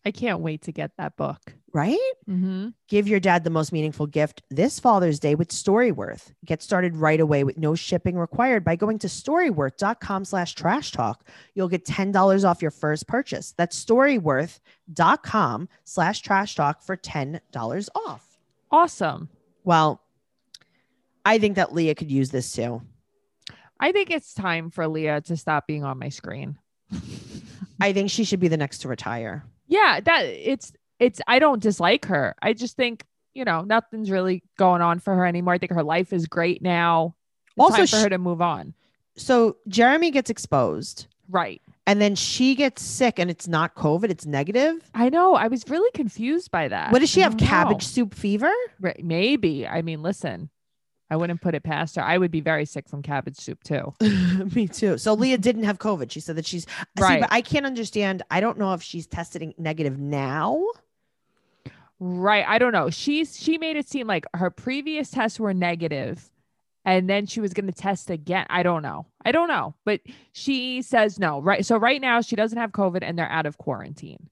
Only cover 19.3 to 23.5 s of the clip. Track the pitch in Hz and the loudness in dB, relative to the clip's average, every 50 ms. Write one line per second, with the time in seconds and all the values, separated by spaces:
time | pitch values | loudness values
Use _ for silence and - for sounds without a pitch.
19.3 | _ _ _ _ _ _ _ 185 170 160 156 151 - - _ _ _ _ _ _ | _ _ _ _ _ _ _ 4 4 6 6 4 2 -2 _ _ _ _ _ _
20.3 | _ _ _ _ - - _ _ _ _ _ _ _ _ _ _ _ _ _ 196 | _ _ _ _ -20 -20 _ _ _ _ _ _ _ _ _ _ _ _ _ 4
21.3 | 220 226 208 208 196 190 180 - 139 170 165 156 151 - 165 151 135 135 135 127 | 4 4 4 2 2 2 0 0 0 0 0 0 0 -2 -4 -2 0 0 0 0
22.3 | - 123 123 - - - 113 120 120 113 117 - _ _ _ _ _ _ _ _ | -2 -4 -4 -4 -6 -6 -4 -4 -6 -8 -12 -16 _ _ _ _ _ _ _ _
23.3 | _ _ _ - | _ _ _ -20